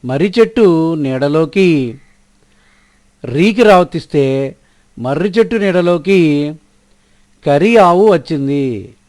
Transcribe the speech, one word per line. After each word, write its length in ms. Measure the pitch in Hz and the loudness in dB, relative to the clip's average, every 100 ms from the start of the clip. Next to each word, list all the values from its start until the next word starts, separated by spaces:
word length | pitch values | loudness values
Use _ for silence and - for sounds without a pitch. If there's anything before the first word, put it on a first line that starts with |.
మర్రి 240 | 127 135 196 208 | -6 -2 -2 2
చెట్టు 280 | 226 233 208 165 165 165 | 0 4 2 2 -2 -2
నీడలోకి, 680 | 139 131 143 156 160 202 185 151 123 123 _ _ _ _ _ _ _ _ _ _ _ _ | -4 -2 -2 0 -2 0 2 0 -2 -10 _ _ _ _ _ _ _ _ _ _ _ _
రీకి 380 | - 131 196 214 214 | -8 -2 0 2 4
రావతిస్తే 560 | 185 180 165 - 151 135 135 135 - _ _ _ - | 4 2 -6 -4 -2 0 -2 -6 -10 _ _ _ -12
మర్రి 320 | 120 147 196 196 | -6 -4 -2 0
చెట్టు 180 | 196 226 | 0 0
నీడలోకి 560 | 202 180 175 175 185 196 160 147 147 151 _ _ _ _ _ _ _ _ - | -2 0 0 -2 0 2 2 0 -4 -10 _ _ _ _ _ _ _ _ -2
కర్రి 260 | 143 196 233 180 | 0 2 4 4
ఆవు 160 | 180 214 | 4 2
వచ్చింది. 840 | 175 - 156 139 143 135 110 98 _ | 0 -2 -6 -4 -4 -4 -6 -12 _